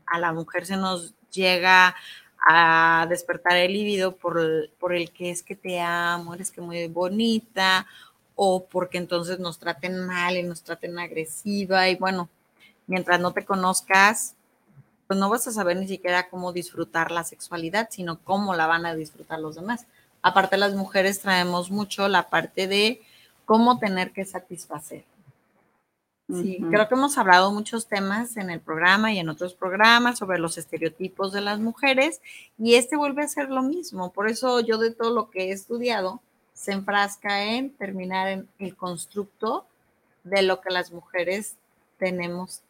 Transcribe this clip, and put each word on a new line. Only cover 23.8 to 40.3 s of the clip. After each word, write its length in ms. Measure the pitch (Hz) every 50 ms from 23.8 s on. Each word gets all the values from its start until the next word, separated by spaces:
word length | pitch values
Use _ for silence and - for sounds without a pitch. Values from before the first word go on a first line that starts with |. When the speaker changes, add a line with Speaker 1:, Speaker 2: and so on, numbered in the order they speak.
| 233 202 190 185 180 180 -
Speaker 1:
que 120 | 202 190
satisfacer. 800 | 190 - 180 - - 185 160 - - 156 147 - - - - - _ _ _ _ - _ _ _ _ _ _ _ _ _ _ _ _ _ _ _ _ _ _ _ -
Sí, 300 | 190 180 175 190 185 180
Speaker 2:
Ujú. 100 | - 165
Speaker 1:
creo 180 | 180 208 214 214
que 60 | 254
hemos 240 | 254 277 285 - 277
hablado 320 | 220 190 180 180 190 196 202
muchos 360 | 208 214 - 233 226 220 -
temas 480 | 214 196 196 190 202 220 240 233 -
en 140 | 220 196 180
el 100 | 170 156
programa 520 | - - 156 160 170 180 190 208 220 220 214
y 60 | 190
en 100 | 165 160
otros 260 | 156 - 175 180 180
programas 640 | - 185 185 185 196 214 226 233 240 240 240 240 -
sobre 200 | 220 190 180 170
los 200 | 165 165 165 170
estereotipos 760 | 160 - - 156 156 160 - - 190 185 - - 196 190 190
de 80 | 202
las 180 | 202 202 208 208
mujeres, 640 | 220 233 233 - - 277 262 254 269 320 320 - - - - - - - _ -
y 160 | 220 233 233
este 200 | 254 254 254 311
vuelve 260 | 294 294 285 262 294 294
a 40 | 285
ser 220 | - 302 277 269
lo 120 | 269 262 262
mismo. 500 | 262 311 359 330 - 214 185 180 180 -
Por 160 | 196 202 220
eso 320 | 233 220 254 254 247 247
yo 180 | 233 226 220 220
de 140 | 226 226 226
todo 200 | - 233 233 240
lo 180 | 226 214 -
que 180 | - 185 185 185
he 40 | 196
estudiado, 680 | 196 - - 233 233 247 247 226 208 185 185 208 240 - _ _ _ _ _ _
se 200 | - - - 202
enfrasca 720 | 196 196 202 202 202 202 196 196 - - 208 202 202 202 214 226
en 160 | 254 269 277
terminar 580 | - - 202 196 196 185 185 185 190 190 190 196
en 180 | 190 190 190 - _ -
el 180 | 196 180 -
constructo 880 | - 185 180 175 165 - - - 202 196 202 _ _ 220 220 262 349 - _ _ _ _ _ _ _ _ _ _ _ _
de 200 | 175